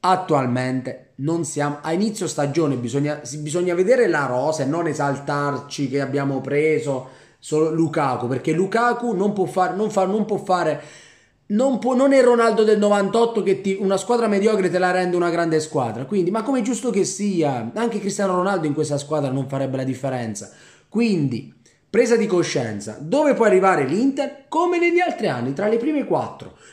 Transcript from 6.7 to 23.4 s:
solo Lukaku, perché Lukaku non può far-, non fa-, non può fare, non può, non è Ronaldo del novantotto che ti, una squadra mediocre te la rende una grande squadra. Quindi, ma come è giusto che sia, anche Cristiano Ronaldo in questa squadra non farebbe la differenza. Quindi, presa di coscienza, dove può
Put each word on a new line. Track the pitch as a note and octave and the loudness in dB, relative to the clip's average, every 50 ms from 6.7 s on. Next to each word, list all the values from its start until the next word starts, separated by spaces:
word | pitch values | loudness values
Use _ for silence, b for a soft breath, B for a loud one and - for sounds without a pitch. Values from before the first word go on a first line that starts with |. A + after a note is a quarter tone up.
| D#3 C#3+ - D3 C#3 B2+ B2 B B B B B B B | 0 0 0 -2 -6 -6 -6 B B B B B B B
solo | - - D3+ D3+ D#3+ D#3+ | -10 -4 0 0 0 2
Lukaku, | D#3 E3 E3+ D#3 D#3+ E3 D3 C3+ B2+ A#2+ A#2+ A#2+ | 2 0 0 0 0 0 0 0 0 -2 -2 -2
perché | C3 B2+ - - D#3 | -4 -2 -2 -2 0
Lukaku | D#3+ F#3+ G3 - A3+ A#3+ A#3+ A#3+ A#3 A#3+ A#3+ A3 | 0 0 0 0 0 2 2 0 0 -2 -4 -2
non | F3 G3 G#3 G3 | 0 0 -2 0
può | F#3+ F#3 | -2 -4
far-, | D3+ C#3 F#3+ F#3 F3 E3 | -2 0 0 0 0 0
non | F#3+ G#3+ G#3+ | -2 -4 -2
fa-, | G#3 G3 F#3+ | 0 0 0
non | F#3 G3 A3 G#3 | 2 0 -2 -2
può | G#3 G#3 F#3 | -2 -2 -6
fare, | - - F#3 F3+ E3+ D#3 D3 C#3+ B B B B B B B B B B B B _ _ | -2 0 0 0 2 0 -2 -4 B B B B B B B B B B B B _ _
non | G3+ G#3 B3+ C#4 C4 G3+ | 0 2 2 2 2 0
può, | F3+ A#3+ C4 | 0 0 2
non | A#3+ C4+ C#4 C#4 | 4 4 6 6
è | C4+ B3 | 6 6
Ronaldo | A#3+ B3 A#3 A#3 A3+ G#3+ G#3 G#3+ | 6 6 6 4 4 4 4 4
del | G#3+ G#3+ G3+ | 4 4 4
novantotto | G#3 G#3 G#3 G3+ G3 F#3+ - A3+ A#3 A#3 - A3 F3+ | 4 4 4 4 2 2 2 2 2 2 2 0 0
che | F3+ F#3+ F#3+ | 0 0 0
ti, | - G3 F#3+ F#3+ | 0 -2 -2 0
una | G3 F#3+ G3 | 0 0 0
squadra | F#3 - - A#3+ A#3+ A#3 G#3+ | 0 0 0 0 0 2 2
mediocre | G#3 G3 G3 A3 A3 G3 F#3 F3+ | 2 2 2 2 2 2 0 0
te | D#3 F3+ | 0 2
la | F3+ F3+ F3+ | 0 2 2
rende | F#3 F#3 F3+ F3 | 2 0 0 0
una | F3 F3 E3+ | 0 0 0
grande | E3+ E3+ E3+ E3+ D#3+ D#3 | 0 0 0 2 0 0
squadra. | D3+ - - D3+ B2+ A#2 A2 A#2 C3+ | -2 0 -2 -2 -2 -2 -4 -8 -8
Quindi, | C#3+ G#3 G3+ F3 F3 | -4 -2 0 0 0
ma | F#3+ A3+ G#3+ | 0 -2 -2
come | C#4 C4+ B3+ | 0 0 0
è | A3 | 0
giusto | A3 B3+ G#3 - B3 | -2 -4 -2 -2 -2
che | G3+ G3 F#3 | 0 0 0
sia, | - - - G#3 G#3 G3 E3+ D#3 C#3+ C3+ A#2+ A2 A#2 B2 | 0 -2 -4 -2 -2 0 0 0 0 0 -2 -6 -6 -4
anche | G3+ A#3 A#3 - G#3 | -4 -4 -2 -2 -4
Cristiano | - G3+ G3+ - G#3 G3 F3+ | -4 -4 -4 -2 -2 0 0
Ronaldo | F3+ F3+ G3 G3+ F#3 D#3+ | 0 0 0 0 0 -2
in | D3+ C#3+ | -2 -2
questa | D3+ D3+ - D3 C#3 | -2 -2 -2 -2 -4
squadra | - - D#3 D3+ C#3+ C3+ | -4 -4 -4 -2 -2 -2
non | C3 C#3 C3 C3 | -2 -4 -4 -4
farebbe | C#3 C3+ C#3 C3 C3 | -4 -4 -4 -4 -4
la | C3 C3 | -4 -4
differenza. | B2 C3 A#2+ - C3+ B2+ B2+ A#2+ A2+ G#2 G2+ G2+ - B B B B B B B B | -4 -6 -4 -4 -6 -4 -4 -6 -6 -8 -10 -12 -16 B B B B B B B B
Quindi, | - G3+ A#3 A3+ G3+ E3+ D3 C3+ A#2+ G#2+ - - - _ b b b b b _ | -2 0 2 2 2 2 0 0 -2 -4 -8 -10 -20 _ b b b b b _
presa | - G#3+ B3+ A3 A#3 | 2 2 4 4 4
di | A3 G#3 | 2 2
coscienza, | F3 F3+ F3+ D#3+ - - D3+ B2 A2+ G#2+ G2+ G#2 A2 A2 - | 2 2 2 2 0 0 -2 -2 -2 -6 -6 -8 -10 -12 -12
dove | C3+ D#3 F3+ C#4+ D#4 D4 B3 | -6 0 2 2 4 4 4
può | G3 | 4